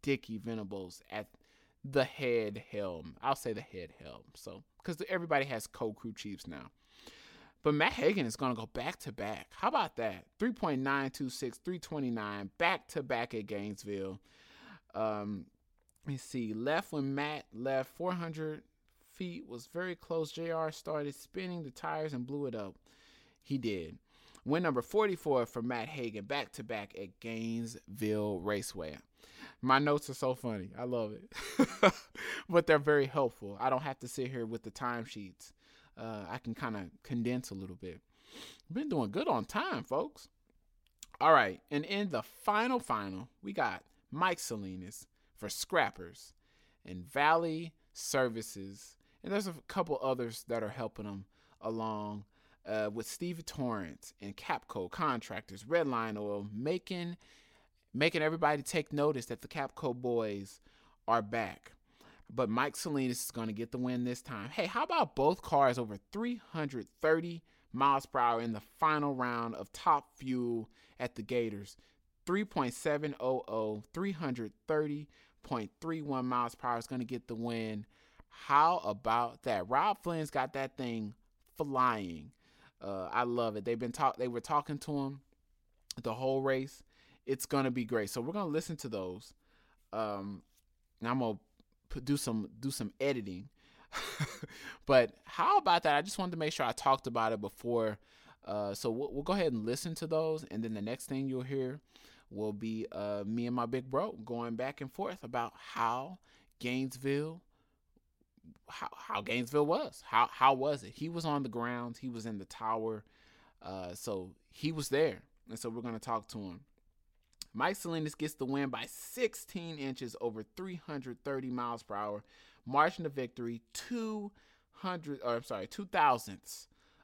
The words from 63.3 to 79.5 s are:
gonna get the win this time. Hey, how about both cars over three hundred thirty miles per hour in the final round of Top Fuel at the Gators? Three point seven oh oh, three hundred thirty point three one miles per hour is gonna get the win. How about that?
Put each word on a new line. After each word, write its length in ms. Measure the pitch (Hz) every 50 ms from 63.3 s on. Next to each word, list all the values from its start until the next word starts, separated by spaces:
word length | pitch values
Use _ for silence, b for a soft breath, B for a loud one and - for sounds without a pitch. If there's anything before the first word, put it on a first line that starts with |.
gonna 220 | - 120 113 110 107
get 180 | 107 117 117
the 80 | - 123
win 240 | 127 127 127 123 123
this 180 | 123 123 -
time. 300 | - - 127 104 98 135
Hey, 160 | - - 175 185
how 160 | - 233 302
about 320 | - 349 320 233 147 -
both 260 | - 135 151 185 -
cars 380 | - - 160 139 139 127 123 127
over 180 | 120 107 101 98 _ _
three 280 | - 202 233 240 240 220 - -
hundred 360 | - 165 151 139 131 120 101 - _ -
thirty 400 | - 156 160 165 170 170 170 170 - b b b b b b
miles 320 | 123 135 143 139 135 -
per 140 | - - 131
hour 200 | 123 120 117 117
in 140 | 117 117 110
the 80 | 104 - - - -
final 360 | 160 156 156 151 147 143 135
round 400 | 127 123 123 120 117 117 117 113
of 180 | - 101 - -
Top 420 | - - 180 156 143 - _ _ -
Fuel 520 | 135 131 127 123 123 120 117 113 110 - b b b b b b
at 160 | 123 123 -
the 80 | - 107
Gators? 520 | - 131 123 117 110 104 101 101 - - b b b b b b _ _ _ - -
Three 160 | 180 202 214
point 320 | - - 165 131 127 -
seven 400 | - - 160 147 143 151 147 139 -
oh 240 | 123 127 131 123 - -
oh, 360 | 110 113 110 107 107 104 104 - -
three 160 | 165 190 196
hundred 400 | 180 156 170 139 123 120 110 104 - _ _ -
thirty 400 | 156 151 151 147 147 151 147 - b b b b b b
point 300 | - - - 233 214 - _ -
three 220 | - 165 160 160 147
one 240 | 143 135 131 127 127
miles 260 | 127 123 120 117 -
per 140 | - - 123
hour 100 | 120 117
is 80 | 117
gonna 180 | - 131 127 120
get 240 | 113 127 117 - -
the 60 | -
win. 540 | 113 117 120 117 113 113 110 107 104 107 - b b b b b b b b
How 500 | - - - - 139 143 156 165 180 - -
about 560 | 104 101 98 - 113 113 120 120 117 127 - -
that? 240 | 143